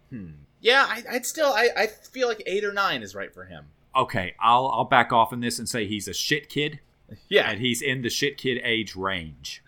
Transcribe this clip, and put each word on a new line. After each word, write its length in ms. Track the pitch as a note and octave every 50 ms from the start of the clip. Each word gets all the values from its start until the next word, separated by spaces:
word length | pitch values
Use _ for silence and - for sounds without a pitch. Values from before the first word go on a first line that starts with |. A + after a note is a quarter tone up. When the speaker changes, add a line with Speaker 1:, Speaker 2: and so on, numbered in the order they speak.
| _ -
Speaker 1:
Hmm. 200 | - A2+ F#2 E2 D2+ D2 C#2+ _ _ _
Yeah, 240 | - A3 B3+ C#4 B3+ -
I, 160 | G#3+ A3+ A#3 -
I'd 140 | A3+ B3+ B3
still, 260 | - - D#4 D4+ C4+
I, 160 | A3 G#3+ A#3+ A#3 -
I 100 | - G#3
feel 400 | A3 - - - - - C4 B3+
like 160 | A#3+ A3 A3 -
eight 180 | - F#3 G#3 G#3
or 80 | G3+
nine 300 | G3+ G3+ G3+ F3+ D#3 B2
is 120 | G#2+ F#2+ G2
right 180 | G2 G2 -
for 120 | - F#2 F2+
him. 220 | F#2+ F2 D2+ C#2+ D2+ _ _ _ _ -
Speaker 2:
Okay, 400 | C3 B2+ - - G#2 F2+ F2 - -
I'll, 260 | G#2+ A2+ A#2+ B2+ C3 C3+
I'll 160 | A2+ A2+ C3
back 280 | - C#3 B2 A#2 -
off 200 | B2 A2+ A2 -
on 80 | B2+ A#2+
this 180 | A#2+ A#2+ A#2 -
and 80 | A2+ -
say 180 | - A#2+ G#2
he's 220 | G2 G#2+ G#2 G2 G2
a 60 | E2+
shit 340 | - - - D3+ D3+ - -
kid. 320 | - C#3+ D3 D#3 D3+ C#3+ _ _ _ _ _ - A2+ - _ -
Speaker 1:
Yeah. 220 | F#3+ G3 - A2+
Speaker 2:
And 100 | G#2+ G2+
he's 220 | B2 B2 A#2 -
in 180 | D3 C#3 B2+ C3+
the 80 | A#2+ A2+
shit 300 | - - D3 C#3+ - -
kid 200 | - C3 A#2+ A#2+ -
age 320 | A#2+ A2+ A2+ G#2+ - -
range. 680 | F#2 F#2+ F#2+ F#2+ F2+ E2 D#2 C#2+ - - - - - _